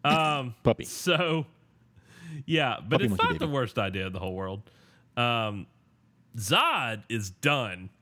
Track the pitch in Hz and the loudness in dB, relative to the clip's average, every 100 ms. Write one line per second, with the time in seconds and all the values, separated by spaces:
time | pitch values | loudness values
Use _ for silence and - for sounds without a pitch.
0 | 143 160 156 147 127 113 - 120 - - | 4 4 2 0 -4 0 2 2 -2 -4
1 | 180 160 170 160 - _ _ _ _ - | 2 2 2 0 -4 _ _ _ _ -20
2 | _ - 170 156 135 160 135 110 92 160 | _ -20 -14 -12 -2 0 2 -2 0 2
3 | 226 202 480 160 160 139 117 - 98 95 | 2 2 2 2 0 0 -2 -2 -2 -2
4 | 95 92 95 92 95 101 - - - _ | -6 -6 -6 -6 -6 -8 -12 -20 -20 _
5 | _ - 120 120 110 101 - _ _ _ | _ -2 0 0 -2 -6 -12 _ _ _
6 | _ _ _ 113 98 185 330 247 123 110 | _ _ _ -10 0 2 4 2 -2 -4
7 | - 113 98 92 143 147 104 92 92 _ | -4 -4 -4 -2 0 2 -2 -8 -14 _